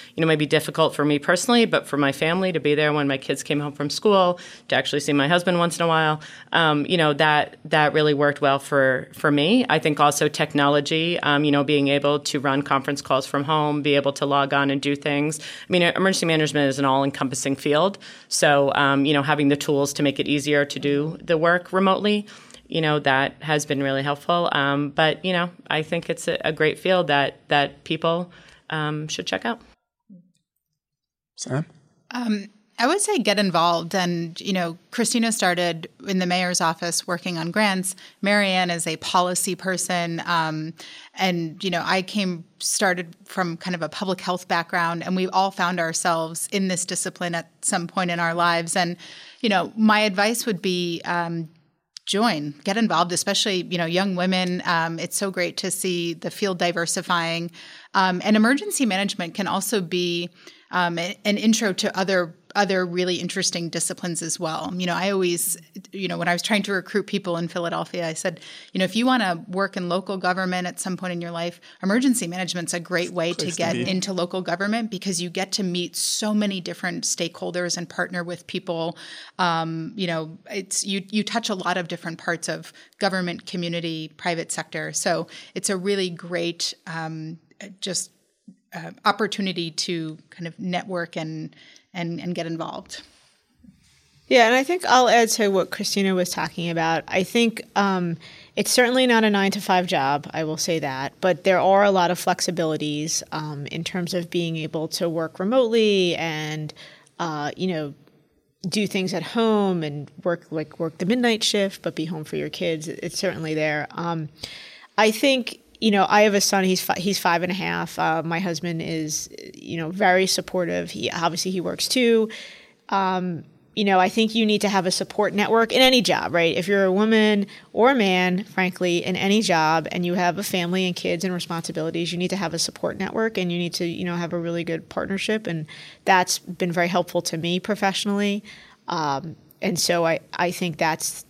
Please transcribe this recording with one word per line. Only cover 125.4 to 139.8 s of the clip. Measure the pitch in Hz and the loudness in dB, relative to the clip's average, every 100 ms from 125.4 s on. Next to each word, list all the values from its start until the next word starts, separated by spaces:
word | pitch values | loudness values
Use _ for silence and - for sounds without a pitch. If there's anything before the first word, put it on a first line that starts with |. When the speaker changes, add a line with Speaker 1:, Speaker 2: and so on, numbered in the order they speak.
| 294 226 226 | 2 4 4
Speaker 4:
in | 247 | 6
any | 262 254 | 6 6
job, | 180 - - | 4 0 0
right? | 170 165 - | 2 2 0
If | 180 | 0
you're | 202 | 2
a | 190 | 4
woman | 185 220 226 214 208 196 - - | 4 4 4 6 4 0 -8 -8
or | - 240 | 2 4
a | |
man, | 269 196 185 180 180 | 4 4 2 2 0
frankly, | 214 - 185 - 180 170 | -2 -2 -2 0 0 0
in | - 180 | -2 -2
any | 196 214 | 2 2
job, | 196 165 156 160 156 | 4 4 4 2 0
and | 180 175 | -2 -2
you | |
have | 180 175 165 | 2 0 0
a | |
family | 202 185 175 185 185 | -2 -2 0 0 0
and | |
kids | 175 180 175 | -2 -2 -2
and | 185 | -2
responsibilities, | 175 165 165 165 165 156 165 170 | -4 -4 -6 -6 -4 -4 -2 -4
you | 170 | -4
need | 180 | -4
to | 190 | -2
have | 165 | -4
a | 165 | -4
support | - - - - | -6 -4 -6 -4
network, | 190 - 220 220 | -4 -2 -2 -2
and | 180 | -2
you | 175 | -2
need | 175 | -4
to, | - | -4
you | 175 165 | -4 -4
know, | 180 | -4
have | 175 170 | -4 -4
a | 175 | -4
really | 170 170 | -4 -4
good | 165 165 - | -4 -6 -6
partnership. | - - 190 - 214 214 | -8 -4 -4 -2 -4 -4
And | 165 156 - - - | -6 -8 -14 -20 -6
that's | - 190 180 - | 4 4 4 -2
been | - 175 180 | -6 -4 -2
very | 170 170 | 0 2
helpful | 180 175 175 | 0 0 -2
to | - 165 | -2 -4
me | 170 180 | -2 -2
professionally. | - 202 196 185 202 202 208 202 - - - _ - | -2 0 0 0 -2 0 0 -2 -6 -20 -20 _ -6
Um, | 175 151 135 160 - _ _ | -2 -2 -2 -6 -14 _ _
and | 190 | -4
so | 170 | -2